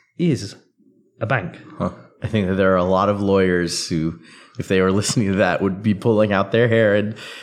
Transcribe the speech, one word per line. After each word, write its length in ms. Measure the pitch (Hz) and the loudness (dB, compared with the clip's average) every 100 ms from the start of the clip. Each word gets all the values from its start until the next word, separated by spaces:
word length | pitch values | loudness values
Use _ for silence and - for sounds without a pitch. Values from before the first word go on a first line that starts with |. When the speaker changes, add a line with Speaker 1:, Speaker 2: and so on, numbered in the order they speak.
| _ - | _ -4
Speaker 1:
is 380 | 175 127 101 - _ _ _ _ _ - | -2 -2 -4 -14 _ _ _ _ _ -8
a 60 | - | -4
bank. 320 | 123 90 - - - | -2 -4 -12 -16 -8
Speaker 2:
Huh. 120 | 90 - - _ | -8 -8 -20 _
I 60 | - | -4
think 180 | 110 92 | -2 0
that 60 | |
there 180 | 95 95 | 2 2
are 40 | 92 | 2
a 80 | |
lot 240 | 90 92 101 | 2 2 2
of 120 | 101 | 0
lawyers 680 | 101 98 92 87 85 - - | 2 2 4 2 -2 -4 -4
who, 320 | 85 80 82 - - - - | -2 -2 -6 -16 -20 -20 -12
if 120 | - | -2
they 120 | 95 | 2
were 120 | 92 | 2
listening 340 | 98 104 - 98 | 2 0 -2 0
to 20 | 95 | 0
that, 220 | 95 85 | 0 0
would 220 | 98 95 | -2 -2
be 100 | 110 | -2
pulling 400 | 95 120 107 107 | 0 0 2 2
out 200 | 98 98 | 0 0
their 160 | 113 120 | 2 2
hair. 260 | 113 110 | 2 2
And 220 | 104 104 110 - - | 2 0 -6 -14 -18